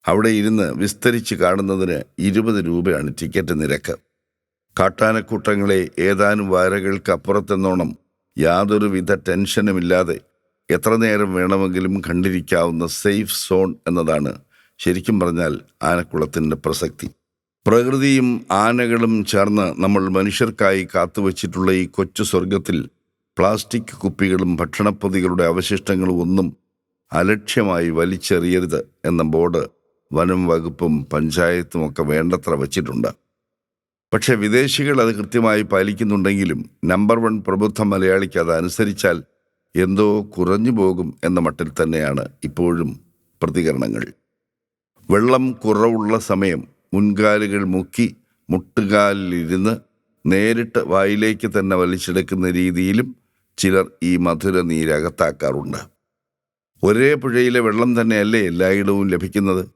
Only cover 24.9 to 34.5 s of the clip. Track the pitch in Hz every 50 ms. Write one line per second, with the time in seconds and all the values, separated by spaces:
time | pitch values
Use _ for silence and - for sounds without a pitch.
24.9 | 101 - - 98 95 95 90 90 90 92 87 82 82 92 90 - 104 95 - -
25.9 | 98 92 92 92 90 87 87 87 92 95 92 73 - _ _ _ _ _ _ _
26.9 | _ _ _ _ 80 80 90 98 107 104 104 - - 127 107 98 90 85 85 85
27.9 | 80 80 85 90 95 82 - - 98 87 85 90 90 90 90 82 80 71 78 _
28.9 | _ _ - 80 87 82 80 78 78 80 85 87 85 82 62 - _ _ _ _
29.9 | _ _ _ _ 69 78 85 90 92 90 92 85 82 82 82 85 - - 87 82
30.9 | 78 73 69 - 76 76 78 80 73 87 87 85 87 90 82 - - 85 78 73
31.9 | 71 - 80 71 73 78 80 87 92 82 - 87 80 69 69 69 - 95 78 64
32.9 | 65 58 55 53 - _ _ _ _ _ _ _ _ _ _ _ _ _ _ _
33.9 | _ _ _ _ - 107 107 - 127 107 101 107